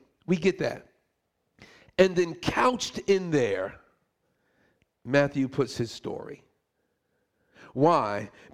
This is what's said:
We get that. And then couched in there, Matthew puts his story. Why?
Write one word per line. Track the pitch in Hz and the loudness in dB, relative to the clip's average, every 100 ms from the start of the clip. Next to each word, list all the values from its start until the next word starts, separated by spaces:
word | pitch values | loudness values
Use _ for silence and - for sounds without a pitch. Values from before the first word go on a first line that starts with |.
| _ _ - | _ _ -4
We | 175 | 0
get | 185 180 | 0 0
that. | 131 - - _ _ _ _ _ _ _ - - _ - | -4 -6 -14 _ _ _ _ _ _ _ -20 -20 _ 2
And | 190 175 | 4 4
then | 170 160 | -2 -2
couched | - 156 254 247 - 214 | -4 2 2 0 -6 -8
in | - 190 175 | 0 0 2
there, | 147 113 95 95 - _ _ _ _ _ _ _ _ _ _ _ _ | 0 2 0 -4 -8 _ _ _ _ _ _ _ _ _ _ _ _
Matthew | 117 143 139 135 131 | 0 2 2 0 -4
puts | 139 120 - | -2 -2 -2
his | 113 | -6
story. | - - - - - _ _ _ _ _ _ _ _ _ _ _ _ - | -6 -10 -10 -10 -16 _ _ _ _ _ _ _ _ _ _ _ _ -12
Why? | 127 156 160 107 104 104 - - | 2 4 4 2 -4 -8 -16 -2